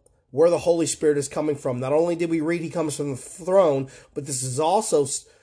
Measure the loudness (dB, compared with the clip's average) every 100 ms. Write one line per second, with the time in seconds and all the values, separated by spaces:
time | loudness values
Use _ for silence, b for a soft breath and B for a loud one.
0 | _ _ _ 2 4 4 2 2 0 0
1 | 0 0 -2 -4 -2 -2 -4 -4 0 2
2 | 2 0 -2 -2 -2 -2 -4 -4 -4 -4
3 | -6 -8 -12 -12 2 4 4 2 -2 B
4 | B -10 -8 -6 -4 -2 2 2 2 2
5 | 2 -4 -10 b